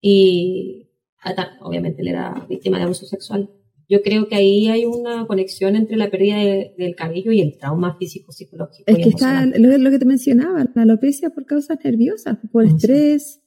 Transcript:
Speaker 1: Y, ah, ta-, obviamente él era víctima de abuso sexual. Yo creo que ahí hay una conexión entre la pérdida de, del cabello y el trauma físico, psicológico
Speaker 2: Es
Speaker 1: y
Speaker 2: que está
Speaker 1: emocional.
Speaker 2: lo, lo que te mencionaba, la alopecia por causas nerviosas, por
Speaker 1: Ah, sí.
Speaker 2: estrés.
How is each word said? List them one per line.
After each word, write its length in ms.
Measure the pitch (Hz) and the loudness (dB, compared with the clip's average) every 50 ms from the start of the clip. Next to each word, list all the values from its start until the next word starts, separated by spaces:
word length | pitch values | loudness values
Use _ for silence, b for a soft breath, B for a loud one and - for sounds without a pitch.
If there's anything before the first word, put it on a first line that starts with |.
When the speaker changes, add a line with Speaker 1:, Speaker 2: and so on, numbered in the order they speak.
Speaker 1:
Y, 880 | - 202 202 196 196 190 180 180 175 185 185 185 190 190 190 - _ _ _ _ _ _ _ _ | 4 4 4 6 6 4 4 0 -2 -4 -4 -6 -8 -10 -12 -16 _ _ _ _ _ _ _ _
ah, 140 | _ 190 185 | _ -10 -8
ta-, 220 | - 185 - - _ | -8 -8 -10 -12 _
obviamente 400 | - 175 85 85 - 160 - - | -12 -8 -8 -6 -6 -6 -6 -6
él 60 | - - | -6 -6
era 360 | 87 87 - 62 - - - - | -6 -6 -8 -10 -10 -12 -10 -12
víctima 280 | - - - 190 190 | -12 -8 -4 -2 -2
de 80 | 185 175 | -2 -2
abuso 200 | 175 180 - - | -4 -6 -8 -10
sexual. 440 | - 208 196 - - 214 202 202 - _ _ _ _ _ _ _ _ | -12 -14 -14 -12 -8 -6 -6 -6 -8 _ _ _ _ _ _ _ _
Yo 120 | 196 202 202 | 0 0 2
creo 260 | 202 214 220 214 208 | 2 0 0 -2 0
que 60 | 214 | 0
ahí 320 | 202 196 196 202 208 214 220 | 2 4 4 4 4 2 2
hay 160 | 220 226 233 | 0 0 -2
una 420 | 233 240 240 240 240 233 226 226 | -2 -4 -6 -6 -6 -8 -8 -6
conexión 480 | 220 208 190 190 190 - - 196 196 208 | -4 -4 -4 -4 -4 -6 -4 -2 0 0
entre 220 | 220 220 214 226 | 0 0 -2 -2
la 120 | 220 208 202 | -2 -2 -2
pérdida 280 | 208 180 190 208 208 | 0 0 0 0 2
de, 360 | 208 208 202 196 196 196 - _ | 0 0 0 0 -2 -4 -8 _
del 180 | - 180 180 175 | -8 -8 -8 -6
cabello 360 | - 160 165 165 180 190 226 226 | -8 -8 -8 -6 -6 -2 0 2
y 80 | 208 | 2
el 160 | 170 147 - | 2 0 -2
trauma 400 | _ - 139 151 170 175 175 160 | _ -8 -6 -4 -2 -2 -4 -4
físico, 340 | - 180 165 - - _ _ | -6 -10 -12 -12 -18 _ _
psicológico 520 | - - - _ - 165 170 - _ _ _ | -20 -20 -20 _ -14 -14 -14 -14 _ _ _
Speaker 2:
Es 120 | - 220 170 | 2 2 4
Speaker 1:
y 40 | - | 4
Speaker 2:
que 60 | 233 | 2
está 340 | - - 262 262 269 269 262 | 2 2 0 0 0 0 0
Speaker 1:
emocional. 280 | 262 262 - 226 254 | 0 2 4 4 6
Speaker 2:
lo, 60 | 269 285 | 6 4
lo 120 | 254 269 | 4 2
que 80 | 269 269 | 2 2
te 60 | 262 | 2
mencionaba, 600 | 254 269 254 - 285 262 240 277 339 381 320 262 240 - | 2 2 2 0 2 2 2 2 0 -2 -2 -2 -2 0
la 80 | 240 233 | 2 4
alopecia 480 | 220 226 214 - 277 285 - - 320 | 4 4 4 2 -2 -2 -2 -6 -8
por 140 | - - 269 | -8 -8 -8
causas 320 | _ 294 294 285 - 330 - - | _ -4 -4 -4 -4 -8 -6 -2
nerviosas, 540 | 277 240 226 233 294 415 427 - 302 226 - - 214 - | -2 0 0 0 0 -2 -6 -6 -8 -8 -8 -8 -2 0
por 120 | 233 226 | 2 4
Speaker 1:
Ah, 40 | 220 | 4
sí. 60 | 156 | 4
Speaker 2:
estrés. 680 | 160 - 214 262 285 302 294 302 285 294 - - _ _ | 4 4 2 4 4 4 2 2 0 -2 -8 -20 _ _